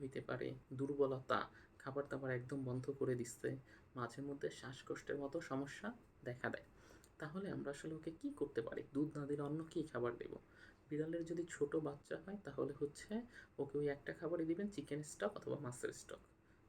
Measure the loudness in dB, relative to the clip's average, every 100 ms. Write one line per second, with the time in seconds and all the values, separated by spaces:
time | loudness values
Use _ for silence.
0 | -2 -4 -2 0 0 -4 -6 0 2 6
1 | 6 4 2 2 2 -6 -20 -10 -4 -2
2 | 0 0 2 0 0 0 0 0 0 2
3 | 4 4 0 -2 -2 -2 -6 -18 -10 -4
4 | -2 -2 -4 -2 -2 -2 -8 -6 -4 -4
5 | 0 0 0 0 0 0 0 -2 -4 -6
6 | -12 -10 -6 -2 0 -2 -6 -20 -20 -20
7 | -18 -8 -6 -2 -2 0 -2 -2 -4 -4
8 | -4 -4 -4 0 0 2 0 0 0 4
9 | 4 2 0 2 2 0 0 0 0 2
10 | 2 2 -4 -8 -12 -20 -20 -16 -2 0
11 | 2 0 0 0 0 2 4 4 2 -2
12 | -4 -6 -4 -6 -4 0 0 2 -2 -2
13 | -2 -2 -2 -10 -8 -4 0 2 4 2
14 | -2 -2 2 2 4 2 0 0 -2 -2
15 | -2 0 0 0 -2 -2 -2 -2 -4 -4
16 | -10 -12 -14 -20 -20 -20